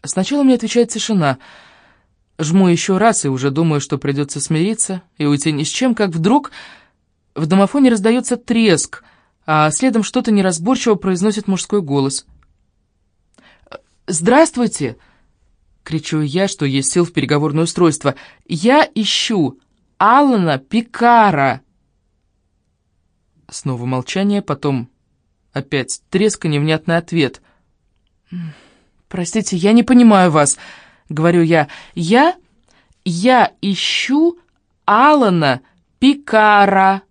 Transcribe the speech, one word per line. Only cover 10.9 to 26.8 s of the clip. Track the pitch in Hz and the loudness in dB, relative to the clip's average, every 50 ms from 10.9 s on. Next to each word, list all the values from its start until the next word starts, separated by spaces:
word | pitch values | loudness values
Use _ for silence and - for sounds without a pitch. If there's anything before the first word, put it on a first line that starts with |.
| 208 | -2
произносит | 180 - 190 185 170 185 214 202 214 208 - | 0 0 -4 -2 0 -2 -2 -2 -4 -4 -4
мужской | 190 175 - - 214 208 | -4 -4 -4 -4 -4 -4
голос. | 175 143 139 143 135 135 135 - - _ _ _ _ _ _ _ _ _ _ _ _ _ _ _ _ _ _ _ _ _ _ _ _ _ _ _ _ _ - - _ _ _ _ _ | -2 -2 -2 -2 -2 -2 -4 -8 -14 _ _ _ _ _ _ _ _ _ _ _ _ _ _ _ _ _ _ _ _ _ _ _ _ _ _ _ _ _ -20 -20 _ _ _ _ _
«Здравствуйте!» | - 185 151 165 208 240 285 330 320 - 247 240 220 - - 151 117 110 _ _ _ _ _ _ _ _ _ _ _ _ _ _ _ _ _ _ - | -8 -8 -2 0 2 4 4 4 2 0 -2 -4 -4 -4 -4 -8 -8 -8 _ _ _ _ _ _ _ _ _ _ _ _ _ _ _ _ _ _ -8
кричу | 156 160 151 - 160 156 | -8 -8 -6 -4 -4 -4
я, | 151 143 135 180 196 196 | -4 -2 -2 -2 -2 -2
что | - - 147 | -2 -4 -4
есть | 139 135 139 135 - | -2 -2 -2 -4 -2
сил | - 180 175 | 0 -2 -2
в | 170 - | 0 -2
переговорное | 156 143 - 151 147 151 151 143 156 165 | -4 -2 0 0 0 0 -2 -2 -2 -2
устройство. | 165 - - 180 160 147 - - 143 139 - - - _ _ _ | -2 0 0 0 0 0 0 -4 -4 -4 -4 -16 -20 _ _ _
«Я | _ 175 151 165 240 277 302 311 - _ | _ -8 -2 0 2 2 2 2 0 _
ищу | 214 214 - - - - - 226 196 156 123 - _ _ _ _ _ _ _ _ | -4 -4 -2 -4 -4 -4 -2 -2 0 -2 -2 -4 _ _ _ _ _ _ _ _
Алана | _ 190 208 240 277 294 277 247 214 180 165 143 135 | _ 0 2 4 4 4 2 2 2 2 0 -2 -4
Пикара!» | - _ - 226 233 - - - 233 240 240 233 214 202 170 143 139 131 120 131 _ _ _ _ _ _ _ _ _ _ _ _ _ _ _ _ _ _ _ _ _ _ _ _ _ _ _ _ _ _ _ _ _ _ _ _ _ - | -6 _ -4 -4 -4 -4 -6 0 2 4 4 4 4 4 2 0 0 -2 -2 -4 _ _ _ _ _ _ _ _ _ _ _ _ _ _ _ _ _ _ _ _ _ _ _ _ _ _ _ _ _ _ _ _ _ _ _ _ _ -20
Снова | - - - 143 127 120 120 | -20 -10 -8 -8 -8 -6 -6
молчание, | 127 131 127 127 - - 190 196 202 202 202 | -6 -6 -6 -6 -6 -6 -4 -2 0 -2 -2
потом | 196 - 147 135 - 147 139 127 117 - _ _ _ _ _ _ _ _ _ _ _ _ _ | -4 -6 -8 -4 -4 -4 -4 -4 -6 -8 _ _ _ _ _ _ _ _ _ _ _ _ _
опять | 143 131 _ - 139 123 - - - _ _ | -10 -8 _ -4 -6 -4 -6 -10 -14 _ _
треск | - 185 208 214 202 - - | -2 0 0 0 -2 -2 -4
и | 165 | -4
невнятный | 151 143 143 156 160 156 | -2 -2 0 -2 -2 -2